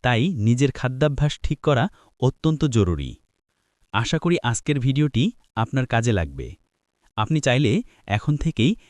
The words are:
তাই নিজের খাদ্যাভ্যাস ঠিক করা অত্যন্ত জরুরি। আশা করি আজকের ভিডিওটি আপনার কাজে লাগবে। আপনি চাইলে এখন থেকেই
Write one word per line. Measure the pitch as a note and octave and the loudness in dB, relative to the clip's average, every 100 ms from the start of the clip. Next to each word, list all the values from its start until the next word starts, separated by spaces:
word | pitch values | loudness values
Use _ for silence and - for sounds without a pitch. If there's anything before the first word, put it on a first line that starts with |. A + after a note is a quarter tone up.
তাই | B2 A#2 D#3+ | 0 0 0
নিজের | D3 G#2+ B2 C#3 | 0 2 4 2
খাদ্যাভ্যাস | - B2+ C3 D3+ C#3 D3 - | 0 -6 0 -2 0 -2 -2
ঠিক | - D3+ | -4 -2
করা | - C3 D#3+ - _ _ | 0 2 0 -4 _ _
অত্যন্ত | B2+ - D#3 D#3 | -2 0 -2 0
জরুরি। | D3+ A#2 F2+ D#2 C2 - _ _ _ _ _ _ _ | 2 2 2 0 -6 -12 _ _ _ _ _ _ _
আশা | G#2 A2+ D#3+ | -2 0 -2
করি | E3+ F3 | 0 0
আজকের | A#2+ A#2 - C#3+ | -2 -4 -2 -2
ভিডিওটি | B2+ C3+ D3 A2 F3+ - _ - | 0 0 0 2 0 -2 _ -6
আপনার | A2+ C3+ B2+ | -2 -2 0
কাজে | A#2 A#2 | 0 2
লাগবে। | G2+ D#2 C2+ B1 - _ _ _ _ _ - | 0 -2 -8 -12 -14 _ _ _ _ _ -6
আপনি | G#2+ D#3 | -2 0
চাইলে | C#3 B2 C3+ D#3+ - _ - | 2 2 2 0 -4 _ -6
এখন | G#2+ - D3 | -4 -2 -2
থেকেই | E3 - B2 A3+ | -2 2 0 0